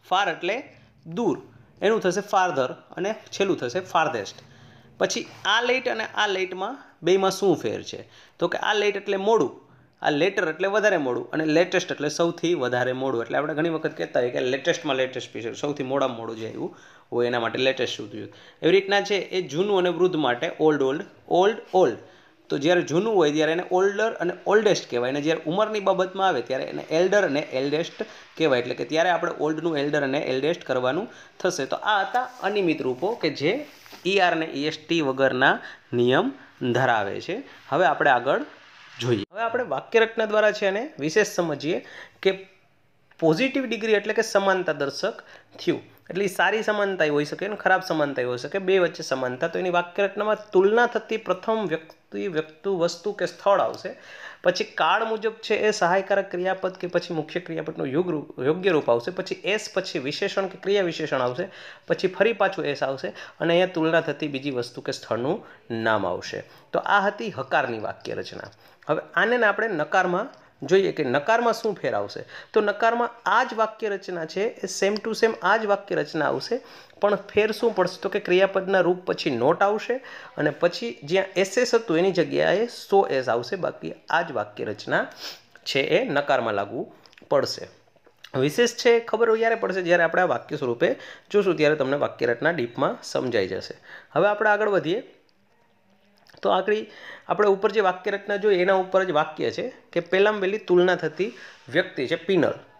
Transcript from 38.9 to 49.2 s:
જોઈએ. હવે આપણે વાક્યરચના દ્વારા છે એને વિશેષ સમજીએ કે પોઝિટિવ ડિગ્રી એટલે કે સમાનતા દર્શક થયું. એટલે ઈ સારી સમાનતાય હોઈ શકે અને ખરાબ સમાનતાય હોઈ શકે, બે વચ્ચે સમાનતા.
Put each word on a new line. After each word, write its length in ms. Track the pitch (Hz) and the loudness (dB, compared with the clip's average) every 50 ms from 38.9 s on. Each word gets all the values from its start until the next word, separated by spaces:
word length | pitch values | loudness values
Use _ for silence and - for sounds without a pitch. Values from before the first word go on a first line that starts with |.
| - - | -12 -6
જોઈએ. 240 | 117 123 120 101 98 _ | 0 0 0 0 0 _
હવે 80 | 175 208 | -6 -4
આપણે 240 | 233 226 226 247 247 | -4 -2 -2 -4 -2
વાક્યરચના 600 | 185 139 135 - - - 226 226 220 226 226 220 | -2 -4 -6 -6 2 4 4 4 4 2 -2 -2
દ્વારા 280 | 208 208 214 214 214 | 2 2 4 4 4
છે 140 | 202 208 208 | 2 2 0
એને 240 | 196 190 208 247 311 - - | 0 0 -2 -4 -6 -8 -6
વિશેષ 280 | 139 156 151 214 208 | -6 2 2 2 2
સમજીએ 600 | 208 - - 175 160 147 131 - 151 190 247 - - - - - - _ _ | 2 0 -2 -2 -2 -2 -4 -4 -4 -4 -4 -6 -10 -18 -18 -20 -20 _ _
કે 340 | - 190 190 190 - - _ _ _ _ _ _ _ _ _ _ _ _ _ - | -2 -2 -2 -2 -10 -20 _ _ _ _ _ _ _ _ _ _ _ _ _ 0
પોઝિટિવ 480 | 165 160 170 180 254 262 254 277 262 | 2 2 4 4 0 0 0 -2 -2
ડિગ્રી 260 | 226 226 208 214 220 | -2 -4 -4 2 2
એટલે 200 | 214 202 202 214 | 2 2 2 0
કે 100 | 214 226 | 0 0
સમાનતા 500 | 220 - - 202 196 196 190 185 180 175 | -2 2 2 2 4 4 2 2 0 -2
દર્શક 500 | 151 143 143 139 - - - 208 - - - - - - _ _ - - | -2 -2 -4 -4 -4 -4 -6 -6 -6 -8 -18 -20 -20 -20 _ _ -20 -4
થયું. 240 | - 180 147 - - - - - _ - | -2 -2 -2 -2 -6 -16 -20 -20 _ -8
એટલે 140 | - 185 202 | -4 -2 -2
ઈ 40 | 190 | -2
સારી 340 | 190 - 175 190 208 220 | 0 0 0 2 2 0
સમાનતાય 460 | 202 - 208 208 202 196 190 175 160 151 | 0 0 0 0 0 0 0 0 0 2
હોઈ 160 | 147 147 147 | 2 0 0
શકે 220 | 147 160 - 180 | -2 -6 -8 -6
અને 100 | 208 214 | -8 -8
ખરાબ 260 | 196 - 185 185 185 | -2 2 2 2 2
સમાનતાય 420 | 185 - 170 156 147 143 135 131 123 | 2 -2 0 0 0 0 0 -2 -2
હોઈ 140 | 123 123 120 | -2 -2 -4
શકે, 200 | 135 147 - 196 | -6 -4 -6 -2
બે 200 | 190 185 190 190 | 2 2 4 4
વચ્ચે 240 | 175 160 165 - | 4 2 0 -6
સમાનતા. 460 | 156 - 139 131 | -4 -4 -2 -2